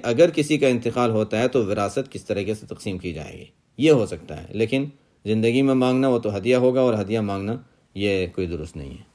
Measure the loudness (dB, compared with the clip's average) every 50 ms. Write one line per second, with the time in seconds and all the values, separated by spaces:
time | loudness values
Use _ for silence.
0 | 0 0 4 4 4 4 4 2 0 0 0 2 2 2 2 2 0 -2 -2 0
1 | 0 2 2 0 0 0 0 0 0 0 2 0 0 0 0 -2 -2 -2 -2 -4
2 | -6 -6 -8 -12 -6 -6 -4 -4 -4 -4 -6 -8 -8 -14 -16 -12 -10 -8 -8 -8
3 | -8 -8 -8 -10 -10 -14 -14 -18 -18 -20 _ _ _ _ _ 2 4 6 6 6
4 | 4 0 -4 -8 -12 -12 -14 -14 -12 -8 -4 -2 -2 0 0 -2 -2 -4 -8 _
5 | _ _ _ _ -4 -2 0 2 2 2 2 4 4 4 4 4 2 2 2 2
6 | 2 2 2 0 0 -2 -4 -2 0 2 2 4 4 4 4 4 4 2 2 2
7 | 0 -2 -2 -2 -2 -2 -4 -4 -4 -4 -6 -8 -10 _ _ _ _ _ -8 -4
8 | -2 0 0 0 -2 -4 -4 -6 -6 -4 -4 -8 -10 -10 -12 -14 -14 -14 -14 -16
9 | -20 _ _